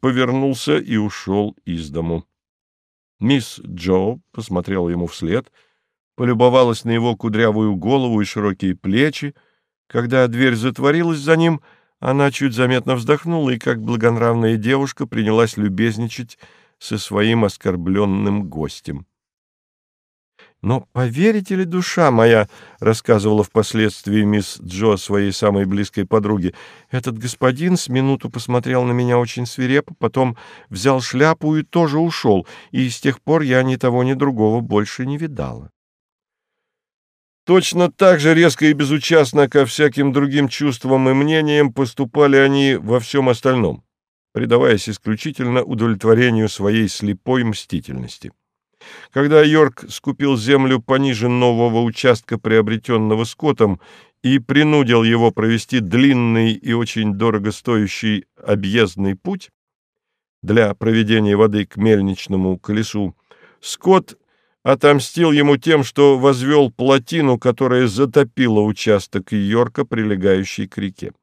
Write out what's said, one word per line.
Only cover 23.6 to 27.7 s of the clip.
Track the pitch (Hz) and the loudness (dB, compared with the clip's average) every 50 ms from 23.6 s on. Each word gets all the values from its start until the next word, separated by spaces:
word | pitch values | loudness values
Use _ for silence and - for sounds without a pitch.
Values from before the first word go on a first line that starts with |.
| 101 - - 113 110 104 - - - 101 104 107 104 | 0 0 0 -2 -2 -2 -2 -6 -6 -2 0 2 2
мисс | 104 104 104 95 - - - | 2 2 0 -2 -4 -8 -16
Джо | 98 90 90 95 110 110 104 92 | -16 -12 -6 -2 0 2 0 0
своей | - - 101 101 101 101 | -2 -4 -2 -2 -2 -2
самой | 95 - 110 104 101 98 98 | -2 -2 0 0 0 0 0
близкой | 95 98 101 101 - - 104 98 - | -2 -2 -4 -4 -6 -6 -8 -4 -2
подруге, — | - 110 101 104 107 98 90 87 - - - - - - _ _ | 0 0 0 0 -2 -2 -2 -4 -6 -8 -14 -20 -20 -20 _ _
этот | - 127 120 131 117 110 | -8 -8 -6 -6 -8 -8
господин | 117 120 - - 135 127 127 131 170 180 | -10 -10 -6 -2 -2 -2 0 0 -2 -2